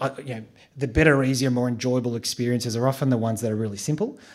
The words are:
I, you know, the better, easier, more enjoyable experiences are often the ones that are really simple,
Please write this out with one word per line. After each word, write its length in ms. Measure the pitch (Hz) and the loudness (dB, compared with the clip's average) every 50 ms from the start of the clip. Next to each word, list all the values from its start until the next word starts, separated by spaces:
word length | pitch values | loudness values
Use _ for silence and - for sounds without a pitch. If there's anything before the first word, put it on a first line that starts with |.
I, 100 | 135 123 - - | -4 -6 -6 -6
you 140 | - 135 123 | -10 -10 -10
know, 100 | 110 110 - _ - - _ - | -10 -12 -14 _ -20 -20 _ -10
the 120 | 135 139 120 | -6 -6 -2
better, 340 | 107 156 156 160 143 135 131 | 2 4 6 6 6 6 4
easier, 260 | 131 135 120 135 131 | 2 0 0 0 0
more 180 | 123 123 123 123 | 2 2 0 0
enjoyable 480 | 120 107 123 127 123 127 120 123 117 | -2 -2 -2 0 0 0 0 -2 -4
experiences 600 | 117 - - - - 123 120 123 120 - 123 110 | -4 -6 -6 -4 -2 -2 0 0 0 -2 -2 -2
are 120 | 117 123 135 | 0 2 0
often 200 | 135 - 151 135 | 0 2 2 2
the 80 | 127 | 2
ones 240 | 113 113 113 113 107 | 2 2 0 -2 -2
that 120 | 117 113 107 | -2 -2 -2
are 40 | |
really 200 | 107 113 107 101 | -2 -2 -4 -6
simple, 420 | 98 - - 151 151 208 262 294 - - - | -6 -4 -4 -2 -2 -4 -6 -8 -10 -20 -20